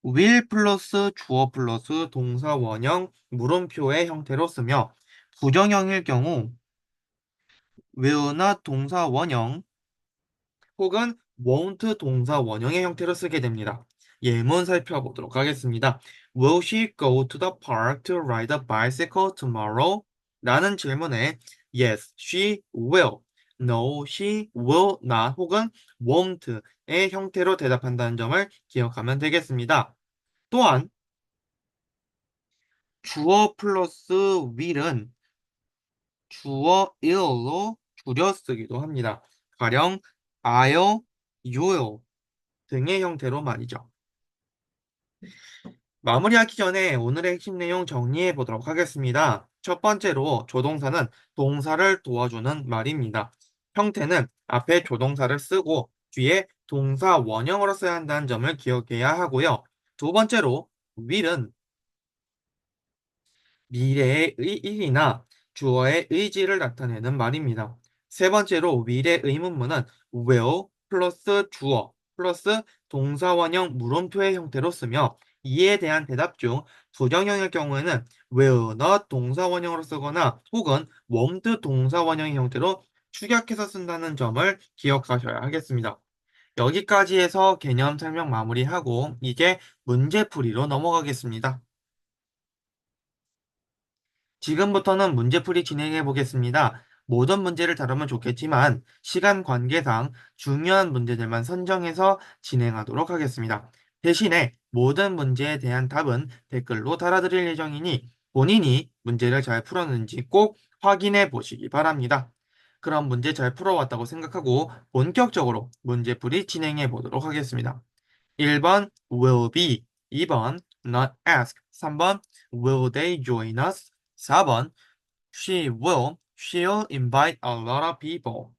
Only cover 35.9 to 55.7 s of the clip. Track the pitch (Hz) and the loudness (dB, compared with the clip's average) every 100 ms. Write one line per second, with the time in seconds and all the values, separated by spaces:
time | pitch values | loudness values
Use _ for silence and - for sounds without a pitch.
35.9 | _ _ _ _ - 139 135 151 190 190 | _ _ _ _ -16 -8 -2 4 4 4
36.9 | _ 160 190 170 123 123 170 208 226 _ | _ 0 2 2 0 -4 -4 -6 -8 _
37.9 | _ - 127 185 190 - 117 110 120 156 | _ -6 0 0 0 -8 -8 -6 -8 -6
38.9 | 139 113 101 _ _ _ _ 117 127 170 | -4 -4 -6 _ _ _ _ 2 4 2
39.9 | 190 _ _ _ _ 120 120 131 156 196 | 0 _ _ _ _ 2 4 6 6 4
40.9 | 220 _ _ _ _ 127 123 180 180 110 | 2 _ _ _ _ -8 -2 0 0 -2
41.9 | 107 _ _ _ _ _ _ _ 135 139 | -6 _ _ _ _ _ _ _ -4 0
42.9 | 190 185 156 131 139 143 110 120 - - | 0 -2 -4 -6 -4 -6 -6 -10 -14 -18
43.9 | _ _ _ _ _ _ _ _ _ _ | _ _ _ _ _ _ _ _ _ _
44.9 | _ _ _ 185 - - - - _ _ | _ _ _ -20 -20 -20 -20 -20 _ _
45.9 | _ 120 123 208 233 226 - 190 190 185 | _ 0 2 4 4 4 0 -2 0 0
46.9 | 131 117 147 180 180 202 185 175 180 170 | 0 -2 -2 -2 -4 -8 -6 -4 -4 -4
47.9 | 143 123 151 180 147 123 113 135 160 175 | -4 -2 0 -2 -2 -6 -6 -4 -2 -2
48.9 | 143 131 127 151 104 _ _ - 175 320 | -2 -2 2 2 0 _ _ -6 0 0
49.9 | 208 202 135 147 120 117 127 135 156 135 | 2 0 -2 -2 -2 -2 -2 -2 -2 -2
50.9 | 170 120 _ _ - 139 143 147 156 196 | -2 -4 _ _ -2 -2 0 -2 2 4
51.9 | 190 131 120 123 117 120 151 127 117 123 | 2 -2 -4 -4 -4 -6 -6 -6 -4 -4
52.9 | 156 117 107 107 _ _ _ _ - 208 | -4 -4 -4 -6 _ _ _ _ -2 -2
53.9 | 202 147 170 123 _ - 123 - 170 170 | 0 0 0 0 _ -4 -4 2 2 2
54.9 | 120 131 139 127 143 - 190 160 | -2 -2 -2 -2 -2 -2 -2 0